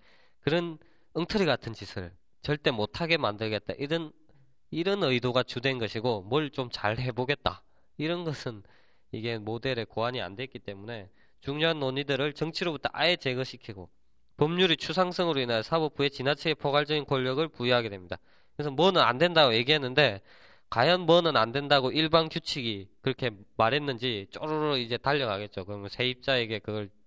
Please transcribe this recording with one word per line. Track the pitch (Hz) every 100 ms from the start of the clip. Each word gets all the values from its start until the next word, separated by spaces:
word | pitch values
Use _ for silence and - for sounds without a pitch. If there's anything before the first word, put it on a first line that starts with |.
| - - _ _
그런 | - 170 170 156 - - _
엉터리 | - 170 214 175
같은 | 123 -
짓을 | 113 101 - 87 - _ _
절대 | - 147 156
못하게 | 117 104 - 170 160
만들겠다. | 117 104 110 104 - -
이런, | 143 165 156 - - - - _ _
이런 | 151 175 202
의도가 | 156 127 123 123
주된 | 123 123 135 127
것이고 | 107 113 120 107
뭘 | 95 139 147
좀 | - 123
잘 | - 104 117
해보겠다. | 127 113 127 143 87 90 - _ _ -
이런 | 151 175
것은 | 165 139 131 107 101 - _ _ _
이게 | 113 113 113
모델에 | 104 117 131 120
고안이 | 107 - 117 127
안 | 92 101
돼 |
있기 | 131 117
때문에 | - 98 107 117 95 _ _ _
중요한 | - 147 165 160
논의들을 | 135 131 139 131 147
정치로부터 | - 156 - 175 147 -
아예 | - 156 180
제거시키고 | 135 127 131 127 - 98 87 _ _ _ _ -
법률의 | 151 175 185 156
추상성으로 | - 170 180 175 175 139
인하여 | 123 113
사법부에 | 110 165 151 - 143
지나치게 | - 131 147 165
포괄적인 | 147 147 143 147 151
권력을 | 139 135 127 131 160
부여하게 | - 123 123 113
됩니다. | 98 87 87 - - - -
그래서 | 147
뭐는 | 135 185 180
안 | 117 123
된다고 | 175 165 139
얘기했는데 | 113 123 156 127 127 139 98 - - - - _
과연 | 113 139 185
뭐는 | 170 170 170 135
안 | 113
된다고 | 131 143 143 127
일반 | 143 160 165 160
규칙이 | - - 147 117 101 98 _
그렇게 | 135 131 123 98 104 -
말했는지 | 110 143 143 120 127 107 98
쪼르르 | - 156 156 151 135
이제 | 117 120
달려가겠죠. | 135 147 123 98 104 - 92
그러면 | 104 101
세입자에게 | - 127 127 131 131 113 107
그걸 | - 107 101 -